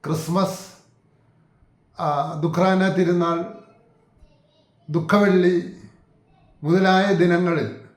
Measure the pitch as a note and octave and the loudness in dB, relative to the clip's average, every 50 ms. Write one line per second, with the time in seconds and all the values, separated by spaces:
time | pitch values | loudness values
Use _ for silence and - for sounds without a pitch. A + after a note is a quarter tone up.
0 | - D3 D#3 A2+ - D#3 E3+ F#3+ F#3+ - - - - - - _ _ _ _ _ | -6 -6 -6 -6 -4 -4 -2 0 0 -2 -4 -10 -14 -20 -20 _ _ _ _ _
1 | _ _ _ _ _ _ _ _ _ _ _ _ _ _ _ _ _ _ _ - | _ _ _ _ _ _ _ _ _ _ _ _ _ _ _ _ _ _ _ -6
2 | E3+ D3+ D3 C#3+ C#3+ D#3+ E3 D#3 D3+ E3 D#3+ E3+ F#3 F#3+ F#3+ F#3+ F#3+ F#3+ D3+ F3 | -4 -4 -2 -2 -4 -4 -4 -4 -4 -2 0 0 2 2 2 2 2 0 2 0
3 | F#3 E3 F3+ F3 E3+ E3+ E3+ E3+ F3+ - - - - _ - _ _ _ _ _ | 2 2 2 0 0 0 -2 -4 -6 -8 -12 -18 -20 _ -20 _ _ _ _ _
4 | _ _ _ _ - _ _ _ _ _ _ _ _ _ _ _ _ D#3 D3 E3+ | _ _ _ _ -20 _ _ _ _ _ _ _ _ _ _ _ _ -6 -4 -4
5 | D#3+ - G3+ G#3 G3+ G3 F#3 F#3 F3 F3+ F3+ E3+ F3 - - - - - _ _ | -2 2 2 2 4 4 4 4 2 2 2 0 -4 -6 -16 -18 -20 -20 _ _
6 | _ _ _ _ _ _ _ _ _ _ _ _ - D3 E3+ F#3+ F#3+ F#3+ F#3 F#3 | _ _ _ _ _ _ _ _ _ _ _ _ -2 0 2 2 4 4 4 2
7 | G3 G3+ F#3+ D#3+ F3 F3 F3 E3+ F3+ F3 E3+ D3+ A#2+ G#2+ - - - - _ | 2 2 2 2 2 2 2 2 0 0 0 -2 -4 -6 -8 -14 -20 -20 _